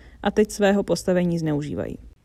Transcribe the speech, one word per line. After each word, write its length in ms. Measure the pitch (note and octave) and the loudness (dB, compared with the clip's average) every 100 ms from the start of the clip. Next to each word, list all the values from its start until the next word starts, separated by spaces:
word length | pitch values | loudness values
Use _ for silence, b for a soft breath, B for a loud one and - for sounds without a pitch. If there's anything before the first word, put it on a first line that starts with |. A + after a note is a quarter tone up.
| b b | b b
a 80 | G3+ | -2
teď 200 | G#3+ G#3+ | 0 0
svého 320 | - G3+ G3+ | 2 2 2
postavení 560 | F#3+ E3+ - F3+ F3 E3+ | 0 -2 0 2 2 0
zneužívají. 600 | D#3 D3 D3 - - - - - | -2 -2 -4 -6 -8 -12 -18 -14